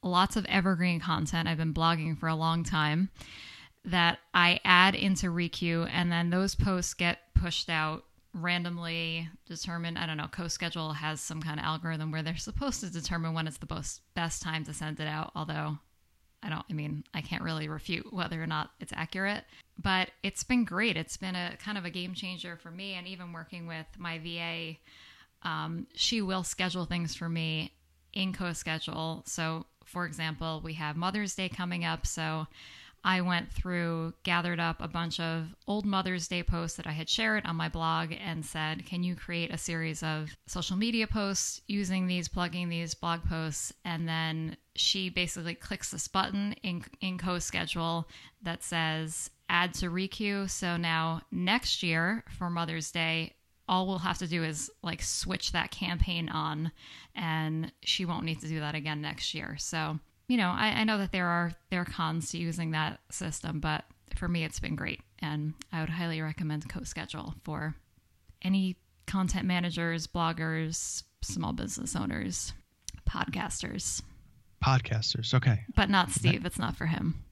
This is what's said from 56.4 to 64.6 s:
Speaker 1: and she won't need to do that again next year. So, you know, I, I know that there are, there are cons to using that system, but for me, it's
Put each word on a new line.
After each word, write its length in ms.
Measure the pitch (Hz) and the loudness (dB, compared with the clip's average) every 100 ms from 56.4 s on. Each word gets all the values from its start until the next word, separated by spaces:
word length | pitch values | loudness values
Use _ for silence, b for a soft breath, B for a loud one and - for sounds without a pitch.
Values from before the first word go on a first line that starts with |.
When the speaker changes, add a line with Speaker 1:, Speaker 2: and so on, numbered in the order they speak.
| 156 151 160 B B B B - | -2 0 -2 B B B B -2
Speaker 1:
and 560 | 170 160 156 156 160 - | 2 4 2 0 -2 -6
she 220 | - - 180 | -2 0 0
won't 200 | 170 165 | 0 0
need 140 | 160 | -2
to 60 | 160 | -2
do 120 | 160 | -4
that 140 | 151 156 | -2 -2
again 260 | 147 151 | -2 -4
next 320 | 151 151 - | -4 -4 -4
year. 240 | 156 - 143 | -4 -6 -6
So, 400 | - 165 156 156 - _ _ | -4 -2 0 -2 -6 _ _
you 80 | 247 | 4
know, 120 | 185 | 4
I, 180 | 180 214 | 4 2
I 140 | - 220 | 4 4
know 120 | 214 | 4
that 120 | 190 | 2
there 160 | 190 175 | 2 2
are, 240 | 170 175 170 _ | 4 2 -2 _
there 120 | 185 | -2
are 40 | 175 | -2
cons 460 | - 160 165 156 | -2 0 0 -2
to 60 | 165 | -2
using 340 | 170 165 165 | -2 0 0
that 280 | 156 156 - _ | 2 0 -2 _
system, 480 | - 175 151 165 151 | -6 -6 -4 -4 -2
but 240 | 151 151 - - - - | 0 -2 -4 -18 -6 -2
for 140 | 175 | 0
me, 160 | 175 160 | 0 0
it's 160 | - | -4